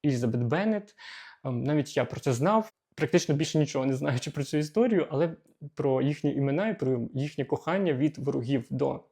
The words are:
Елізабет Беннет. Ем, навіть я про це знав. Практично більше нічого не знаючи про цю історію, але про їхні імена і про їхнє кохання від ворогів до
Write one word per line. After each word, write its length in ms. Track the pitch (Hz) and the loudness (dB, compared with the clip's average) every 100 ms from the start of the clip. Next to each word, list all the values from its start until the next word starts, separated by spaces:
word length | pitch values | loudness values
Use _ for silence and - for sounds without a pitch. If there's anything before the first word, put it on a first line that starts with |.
| 147 | 2
Елізабет 380 | 127 120 120 | 2 0 0
Беннет. 520 | 120 151 214 208 202 _ - - - - | 0 0 0 -2 -4 _ -18 -18 -20 -12
Ем, 200 | 135 120 | -6 -4
навіть 340 | 131 151 135 - | 0 0 0 -2
я 80 | 120 | -2
про 140 | 117 | -2
це 140 | - | -2
знав. 380 | 120 160 220 220 _ _ - | 2 4 2 0 _ _ -4
Практично 400 | 151 - - 147 | 2 2 2 0
більше 240 | 160 156 | 2 2
нічого 260 | 143 139 131 | 2 0 0
не 100 | 135 | 0
знаючи 360 | 147 123 151 | 0 0 -2
про 120 | 147 | -6
цю 140 | 139 151 | -2 -2
історію, 500 | 151 214 240 202 147 | 0 2 4 4 2
але 260 | 139 170 156 _ _ 143 - | 0 0 -2 _ _ -16 -2
про 260 | 143 131 | 0 2
їхні 320 | 135 147 147 | 2 0 -2
імена 360 | 139 139 143 214 | 0 0 0 -2
і 100 | 190 | -2
про 280 | 127 127 113 | 0 0 -2
їхнє 320 | 131 147 - 135 | -4 -6 -4 -4
кохання 480 | - - 185 185 | -2 -2 0 0
від 240 | 131 151 - | 2 0 0
ворогів 480 | 135 139 120 139 - | -2 -2 0 -2 -2
до 340 | - 135 135 - | -2 -2 -2 -12